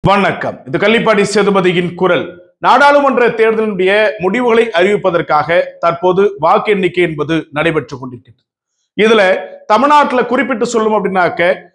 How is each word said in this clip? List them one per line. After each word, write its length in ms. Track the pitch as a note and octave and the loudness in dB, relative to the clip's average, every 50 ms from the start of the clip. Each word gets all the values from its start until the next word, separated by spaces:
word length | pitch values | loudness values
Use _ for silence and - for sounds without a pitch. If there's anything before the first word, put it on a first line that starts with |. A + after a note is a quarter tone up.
| - | 2
வணக்கம். 540 | F#3+ G3 G3+ F#3+ E3+ D3 - D3 A#2+ F#2+ - - | 2 2 2 2 0 -2 -4 -8 -8 -10 -10 -12
இது 120 | C3 C3+ | -8 -4
கள்ளிப்பாடி 480 | D#3+ G3 G#3 A3 A3+ F3+ A3 A3 G3+ G3+ G3+ - | 0 0 2 2 2 2 0 2 0 0 0 0
சேதுபதியின் 600 | A3 G3 G3+ G3 G3 F3 F3+ E3 F3+ F3 E3+ F3 | 0 0 2 0 2 0 0 0 0 -2 -4 -4
குரல். 500 | - F#3 F3+ F3 C#3 - - - - - _ _ _ | -2 0 0 0 0 -2 -8 -14 -20 -20 _ _ _
நாடாளுமன்ற 680 | - F#3 A3+ B3+ C#4+ C#4+ D4 C#4+ C#4+ C4+ B3 B3 A#3+ | 2 2 4 4 4 4 4 4 2 2 0 2 0
தேர்தலினுடைய 800 | A#3 A#3 A3 A3 A3+ A3 A3 A3 G#3+ G#3 F3+ F#3 F#3 G3+ G#3+ A3 G3+ F#3 | 0 2 2 0 2 2 0 -2 -4 -2 0 0 2 2 2 0 0 -2
முடிவுகளை 520 | - E3+ F#3+ G3 B3 B3 A#3+ A3+ A3+ A3 A3+ - | -2 -4 -2 -2 0 0 2 2 2 0 0 0
அறிவிப்பதற்காக 880 | E3+ F3+ G3+ G#3 F#3 F#3 F#3+ E3+ E3+ D3+ - D#3 D3+ D3 D#3 E3+ F3+ F3+ - - - | 0 2 2 0 0 0 0 0 -2 -2 0 0 0 0 0 0 0 0 -2 -8 -2
தற்போது 540 | - E3+ E3 - F3+ F3+ F3+ F#3 G3+ G#3 G3 | -2 -2 -2 0 0 0 2 2 0 0 0
வாக்கு 340 | - D3+ E3 G3 G#3+ G#3 A3 | 0 0 2 2 2 2 0
எண்ணிக்கை 320 | G3+ G3 F3+ F3 E3+ F3+ F3 | -2 0 -2 -2 0 0 -2
என்பது 420 | E3 D#3 C#3+ D3 C#3+ E3 D#3+ D#3 _ | -2 -2 -6 -4 -4 -4 -4 -4 _
நடைபெற்றுக் 480 | C#3 D3 D#3 E3 D#3 D#3 - - C#3+ B2 | -6 -2 -2 -2 -2 -2 -6 -6 -14 -14
கொண்டிருக்கிறது. 440 | C3 B2+ B2 A2+ _ _ _ _ _ _ _ _ _ _ _ _ _ _ _ - | -14 -16 -16 -18 _ _ _ _ _ _ _ _ _ _ _ _ _ _ _ 0
இதுல 460 | G#3 A3 A3+ G#3+ F#3+ F#3 F#3+ - - - - - - | 2 2 4 4 2 2 0 -2 -4 -12 -18 -20 -2
தமிழ்நாட்டுல 600 | - G#3+ A3 C4 C#4+ D4 D4 C#4 - B3 B3+ A#3 | 0 0 2 2 4 4 4 2 2 0 -2 -2
குறிப்பிட்டு 400 | A#3+ A#3+ B3+ C4 A3 C4+ G3+ A#3 | 0 -2 -2 -2 -2 -4 -4 -4
சொல்லும் 280 | A#3+ A#3+ A3+ A3 A3 G#3+ | -4 -2 -2 0 0 0
அப்படின்னாக்க 640 | G#3 F#3+ G3 F#3+ F#3 F3 E3 - - E3+ F3+ G3 F3 - - | 0 -2 -2 0 0 0 0 0 0 0 0 0 -2 -8 -20